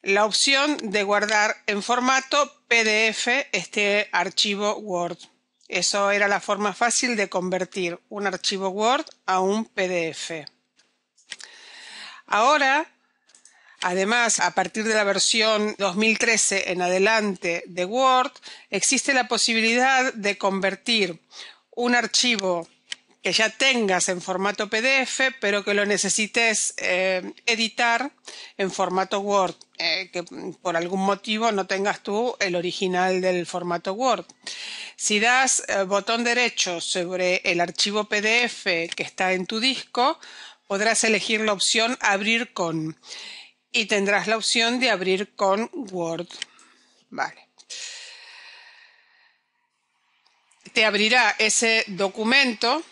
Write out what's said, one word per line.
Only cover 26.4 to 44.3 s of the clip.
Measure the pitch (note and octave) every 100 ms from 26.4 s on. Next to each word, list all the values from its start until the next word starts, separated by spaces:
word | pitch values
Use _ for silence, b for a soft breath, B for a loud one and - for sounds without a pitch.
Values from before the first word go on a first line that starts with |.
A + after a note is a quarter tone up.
| A#3 G#3+ - -
eh, | F#3 F3+ F#3+ F#3 G3 - -
editar | A3+ A3+ - A#3+ A#3 C#4 _ B B B -
en | F#3+
formato | F#3 F#3 F3+ F#3+ G3+
Word, | G3+ G3+ F3+ D#3+ - -
eh, | E3 E3 F#3
que | F3+
por | F3 - F#3 D#3+ F#3 E3+
algún | F3 F#3+
motivo | G3 G3 - G#3+ A3+
no | G#3 F#3
tengas | F#3+ G3+ F#3
tú | - G3+ B3 -
el | G3 F3
original | F3 - F#3+ F3+ F#3 F#3
del | F#3 F3+ E3+
formato | F3+ F3 E3+ F#3+
Word. | G3 C4 G3+ - - B B B B B -
Si | - G#3
das, | A3+ B3+ C4 - -
eh, | G3+
botón | F#3+ G3+ G3 A#3
derecho | A#3 A#3+ A#3+ - - E3+
sobre | - F#3+ F3 F#3 F3+ F#3
el | G3+ E3+
archivo | F3 - G#3 G#3 G#3
P | G#3
D | G#3 A#3 A#3+
F | - G3+ E3+ E3+ -
que |
está | D#3+ - F#3
en | F#3 F#3
tu | A3
disco, | B3 B3+ - - C4 E4 B B B B _
podrás | G3 G#3+ A3
elegir | A3 G#3+ - A3
la | G#3+
opción | G3+ - A3+ A3+ B3+
Abrir | G#3+ G3 G3+ A3+ A#3
con | - E3+ D#3+ D#3 D#3+ B B B B B _ _
y | A#3+ G#3
tendrás | G#3 G3+ G3+
la | F3+